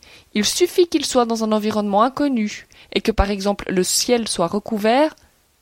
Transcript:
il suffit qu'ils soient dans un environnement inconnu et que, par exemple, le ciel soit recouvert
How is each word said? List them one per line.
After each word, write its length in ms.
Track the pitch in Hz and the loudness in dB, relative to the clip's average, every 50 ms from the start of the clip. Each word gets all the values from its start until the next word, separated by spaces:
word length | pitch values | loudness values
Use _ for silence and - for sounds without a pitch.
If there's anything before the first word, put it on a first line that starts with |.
| _ - - - _ _ _ | _ -20 -20 -20 _ _ _
il 100 | 208 208 | -2 -2
suffit 440 | - - - 349 359 - 381 349 339 | -2 0 0 0 2 4 2 2 2
qu'ils 160 | - 311 - | 2 -2 -2
soient 200 | - - 247 240 | 0 0 0 2
dans 180 | 226 233 220 220 | 2 0 -2 0
un 80 | 214 | 0
environnement 500 | 214 214 208 214 208 214 208 208 196 208 | 0 0 0 -2 -2 -2 -2 0 2 2
inconnu 640 | 226 269 254 - 294 285 262 233 208 208 - - - _ _ - - _ | 2 2 0 -2 -2 0 0 -2 -2 -4 -6 -12 -18 _ _ -20 -20 _
et 80 | - 208 | -6 -2
que, 120 | - - | -2 0
par 180 | 220 - 196 196 | 2 2 0 0
exemple, 400 | 208 196 190 202 202 - - - | -2 -2 -2 -2 -2 -2 -4 -2
le 140 | 185 185 185 | 0 0 0
ciel 440 | - - - - - 240 233 220 - | 0 0 -2 0 2 0 0 0 -4
soit 180 | - - 170 | -2 -2 -2
recouvert 680 | 170 - 208 - - 226 202 202 220 240 269 302 311 - _ _ _ _ _ _ _ _ _ | -2 -2 -6 -4 -4 -6 -2 0 2 4 4 2 0 -2 _ _ _ _ _ _ _ _ _